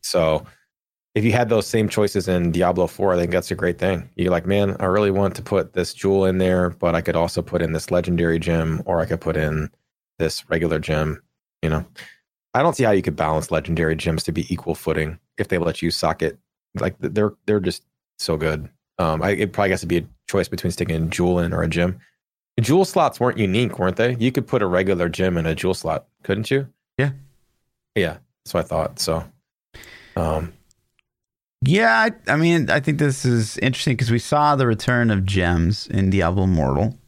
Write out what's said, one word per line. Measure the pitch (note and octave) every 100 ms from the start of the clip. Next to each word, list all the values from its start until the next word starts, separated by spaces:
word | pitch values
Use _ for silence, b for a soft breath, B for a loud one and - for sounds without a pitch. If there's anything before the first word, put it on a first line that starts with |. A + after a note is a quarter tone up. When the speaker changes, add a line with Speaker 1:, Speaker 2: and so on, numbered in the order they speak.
Speaker 1:
So | - F2+ D#2+ D#2 B B B _ _ _ _ A2+
if |
you | A2
had | A#2 A#2
those | A2 G2
same | A#2 G#2+
choices | - G2+ G2+ F#2
in | F2+ F2
Diablo | E2+ F2+ F2+ F2
four, | - G2
I | F2+
think | F2
that's | F2+ -
a | F#2
great | F#2 F2
thing. | F#2 F2+ - -
You're | F2
like, | F2 E2+
"Man, | G2+ G2+ F#2+
I | F#2+
really | F#2+ G#2
want | G2 G2 -
to |
put | - G2+ D#2+
this | - F2
jewel | - G2 G2 F#2+
in | F#2
there, | F#2 F2+ F2+
but | E2+ E2+ E2+
I |
could | E2+ E2
also | E2+ -
put | E2 F2
in | E2
this | D#2+ -
legendary | F2+ F2+ E2+ E2+ E2
gem, | E2 E2 D#2+ D#2+ -
or | F2
I | D#2
could | E2+
put | - D#2
in | D#2 D#2 D#2 _ _ _ _ _
this | D#2+ - -
regular | E2 E2 D#2
gem," | D2+ D#2 D#2 D2+ _ _ _ _
you | D#2+
know? | D#2 - B B B B _ _ A#2+
I |
don't | D#3+ -
see |
how | A#2
you | G2+
could | - D2+
balance | D#2 D#2 D#2+
legendary | E2 D2+ E2 D#2+ D#2+
gems | F2 D#2+
to | -
be | E2 E2
equal | E2+ -
footing | E2 - D#2 D#2 E2 _ -
if | G2+
they | F#2
let | E2+ D#2+
you | E2
sock | - D#2+ D2+
it. | D#2+ - _ _ _ -
Like, | G2 -
th-, | -
they're, | G#2 G#2 - -
they're | G#2
just | F2+ - _ _ _ _
so | - D#2+
good. | D#2+ D2+ D2+ _ _ -
Um, | E2+ D#2+
I, | F#2
it | G2+ G2
probably | - G2+
has | F#2
to | E2+
be | F2
a | F2 - -
choice | G2 F2+
between | E2+ F2+
sticking | - E2+ D#2+
a | E2
jewel | - F2 F2+
in | E2+
or | E2+
a | E2
gem. | D#2+ F2 F#2 b b _ _ _ -
The |
jewel | A#2 E3 F#3+
slots | - D3 -
weren't | B2 -
unique, | G2+ G2 A#2+ -
weren't | F#2 F2+
they? | A#2+ B2+
You | A#2
could | B2+ -
put | B2+
a | G2+
regular | F2+ F#2+ F#2 F2
gem | E2 F#2 F2
in | D#2+
a | D#2+
jewel | F#2
slot, | F#2 D#2+ D#2 - _
couldn't | - G2+ A2
you? | C3+ C3+ _ _ -
Speaker 2:
Yeah. | C#3 C3+ - _ _ _ _ _ _ -
Speaker 1:
Yeah, | F2 D2+ _ _
that's | -
what | F2 D#2+
I |
thought. | D#2+ D2+ -
So, | - D#2+ D2+ _ _ _ _ B B B B -
um, | E2 D#2 E2+ - _ _ _ _ _ _ _ _ _ _
Speaker 2:
Yeah, | C3 F#3+ A3+ A3+ A3 A3 -
I, |
I | D3
mean, | E3 E3+ C3
I | B2
think | C#3 D3
this | D3 C3+ B2+
is | A#2 A2 -
interesting | C3 C3 - A#2
'cause | A#2
we | A#2
saw | - D3 D3 C#3+
the | B2+
return | A2 - B2 A#2
of | G#2 F#2+
gems | G2 F2 E2+ E2+ G#2+ -
in | - F#2+
Diablo | F#2+ E2 G2 F#2
Immortal. | F2 C2+ C2+ A2 -